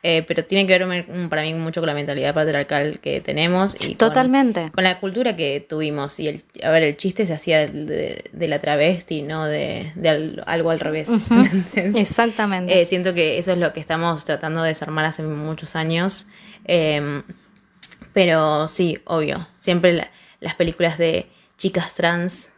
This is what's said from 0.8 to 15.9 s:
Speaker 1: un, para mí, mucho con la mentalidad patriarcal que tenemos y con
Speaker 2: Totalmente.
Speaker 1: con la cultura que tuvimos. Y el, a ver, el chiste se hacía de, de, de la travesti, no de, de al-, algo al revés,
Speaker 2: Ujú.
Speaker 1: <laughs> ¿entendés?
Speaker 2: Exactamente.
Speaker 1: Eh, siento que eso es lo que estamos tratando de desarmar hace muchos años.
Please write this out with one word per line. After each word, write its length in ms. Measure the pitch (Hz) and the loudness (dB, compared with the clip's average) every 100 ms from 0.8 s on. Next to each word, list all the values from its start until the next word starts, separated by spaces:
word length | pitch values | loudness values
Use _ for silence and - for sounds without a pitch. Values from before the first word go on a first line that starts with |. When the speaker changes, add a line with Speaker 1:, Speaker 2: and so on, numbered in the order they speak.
| 185 180 175 | 2 -4 -6
Speaker 1:
un, 200 | 180 170 | -8 -4
para 140 | 156 | -2
mí, 120 | 156 | -2
mucho 260 | 165 160 165 | -4 -4 -2
con 60 | 160 | -2
la 60 | |
mentalidad 380 | 147 147 143 139 | -2 -4 -2 0
patriarcal 640 | 160 156 147 139 147 147 - | 0 0 0 0 0 -2 -4
que 200 | 147 139 | -6 -6
tenemos 540 | - 143 165 180 196 - | -4 0 2 2 0 -2
y 140 | - | -6
con 20 | - | 2
Speaker 2:
Totalmente. 760 | 226 262 254 269 254 196 160 | 4 4 4 4 2 0 -4
Speaker 1:
con 120 | 175 | 0
la 160 | 185 180 | 0 0
cultura 340 | 190 190 247 | -4 -2 -2
que 300 | 175 147 143 - | 0 -2 -4 -6
tuvimos. 540 | 156 156 147 143 - | -4 -4 -4 -6 -4
Y 80 | 156 | -6
el, 140 | 151 - - | -6 -14 -6
a 80 | - | 2
ver, 120 | 160 | 4
el 120 | 156 151 | 4 0
chiste 300 | 196 185 202 | -4 -2 -2
se 60 | |
hacía 340 | 151 - 156 151 | -2 2 2 2
de, 180 | 151 | -4
de, 400 | 151 151 156 - - | -6 -6 -6 -8 -14
de 180 | - 165 | -6 -4
la 120 | 147 | -2
travesti, 640 | - 147 156 180 - 160 | 0 2 4 2 -4 -8
no 240 | 143 160 156 | -6 -4 -4
de, 440 | 151 143 - 156 165 | -2 -4 -6 -10 -2
de 120 | 165 | 0
al-, 360 | 151 156 - - | 2 -2 -8 -4
algo 240 | 165 165 | -2 0
al 80 | 160 | 0
revés, 300 | 156 156 156 | -2 -4 0
Speaker 2:
Ujú. 260 | 226 220 | 0 4
Speaker 1:
<laughs> 180 | 233 262 | 6 6
¿entendés? 440 | 185 175 - 185 214 | 4 0 -2 0 2
Speaker 2:
Exactamente. 840 | 202 - 233 214 208 185 180 185 | 2 4 2 2 -2 0 4 4
Speaker 1:
Eh, 60 | 170 | 4
siento 280 | 185 180 | 2 0
que 240 | 175 156 147 | 2 0 0
eso 140 | 175 | 0
es 60 | 180 | 0
lo 140 | 165 | 0
que 80 | - | -2
estamos 440 | 151 160 170 160 | -4 -2 0 -2
tratando 380 | - 147 160 165 | -2 -4 -2 -2
de 60 | 165 | -2
desarmar 380 | 156 151 156 156 | -2 -4 -2 -2
hace 160 | 160 | -2
muchos 500 | 156 151 151 160 160 | -6 -6 -6 -8 -8
años. 520 | 165 160 | -4 -2